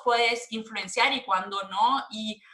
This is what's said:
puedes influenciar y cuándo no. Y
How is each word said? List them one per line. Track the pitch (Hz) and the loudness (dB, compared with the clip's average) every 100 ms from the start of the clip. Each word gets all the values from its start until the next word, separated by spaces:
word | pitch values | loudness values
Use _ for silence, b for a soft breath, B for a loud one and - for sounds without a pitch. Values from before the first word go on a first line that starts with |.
puedes | 240 240 233 233 - | 2 4 4 2 -4
influenciar | 226 220 208 196 240 262 | -8 -6 -8 -4 2 2
y | 277 | 2
cuándo | - 190 196 196 190 | 0 0 0 -6 -4
no. | 190 233 269 - | 2 2 2 -2
Y | 214 220 214 B | -8 -8 -10 B